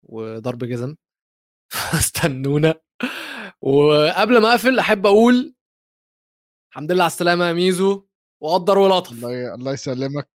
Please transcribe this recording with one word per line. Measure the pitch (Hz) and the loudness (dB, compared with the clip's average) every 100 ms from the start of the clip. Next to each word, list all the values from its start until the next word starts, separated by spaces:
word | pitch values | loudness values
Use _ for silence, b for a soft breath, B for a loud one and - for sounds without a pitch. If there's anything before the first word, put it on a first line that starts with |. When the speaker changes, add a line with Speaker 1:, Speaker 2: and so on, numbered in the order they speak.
| _ | _
Speaker 1:
وضرب | 110 110 110 117 120 | -14 -12 -8 -8 -8
جزم. | 123 123 127 156 _ _ _ _ _ _ _ | -8 -8 -8 -12 _ _ _ _ _ _ _
<laughs> | - - | -10 -6
فاستنونا. | 160 - - 165 131 135 147 156 160 _ _ 262 B B 254 202 _ | -4 -4 -2 -4 -2 -2 2 0 0 _ _ -10 B B -14 -16 _
وقبل | 135 139 147 151 151 180 214 247 | 0 4 4 4 2 0 2 4
ما | 214 | 4
أقفل، | 240 247 254 | 2 2 0
أحب | 165 214 202 | 0 0 4
أقول | 202 233 247 294 _ _ _ _ _ _ _ _ _ _ _ _ | 6 6 4 0 _ _ _ _ _ _ _ _ _ _ _ _
الحمد | - 151 | -14 -2
لله | 180 | 2
على | 170 | 2
السلامة | - 175 175 | 2 0 2
يا | 175 | 0
ميزو، | 170 185 180 190 196 _ _ _ _ | 0 0 2 0 -2 _ _ _ _
وقدر | 151 180 180 196 | -2 0 2 4
ولطف. | 196 185 - | 4 2 -2
Speaker 2:
الله | 117 120 | -12 -8
ي-، | 123 123 | -8 -8
الله | 101 131 | -8 -8
يسلمك. | 135 - 127 135 143 - _ | -8 -6 -6 -6 -8 -12 _